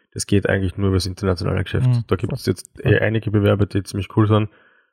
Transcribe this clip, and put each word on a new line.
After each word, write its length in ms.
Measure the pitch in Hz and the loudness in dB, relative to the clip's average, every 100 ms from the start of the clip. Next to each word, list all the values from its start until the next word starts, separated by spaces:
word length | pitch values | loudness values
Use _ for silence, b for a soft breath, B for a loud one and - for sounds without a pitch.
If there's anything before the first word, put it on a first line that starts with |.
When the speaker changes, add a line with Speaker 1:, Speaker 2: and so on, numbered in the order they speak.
| b | b
Speaker 1:
Das 120 | 104 - | -10 0
geht 220 | 101 - | 2 2
eigentlich 300 | 98 92 - | 0 -2 -2
nur 100 | 98 | 0
über 100 | 95 | 0
das 80 | 95 | -2
internationale 580 | 90 95 87 95 92 | -4 -2 -2 -2 -2
Geschäft. 240 | 92 98 127 | -2 0 2
Speaker 2:
Mhm. 160 | 120 - | 0 0
Speaker 1:
Da 80 | 95 | -4
gibt's 300 | - - - | -4 -6 -4
jetzt 260 | 101 - - | -4 -6 -4
Speaker 2:
Ja. 80 | - | 2
Speaker 1:
eh 80 | 104 | 2
einige 320 | 104 110 107 | 2 0 0
Bewerber, 340 | 104 101 101 101 | 0 2 2 0
die 180 | 104 | -2
ziemlich 320 | 95 101 95 - | -4 -6 -4 0
cool 120 | 107 | 2
sind. 220 | 107 107 b b b b | 2 0 b b b b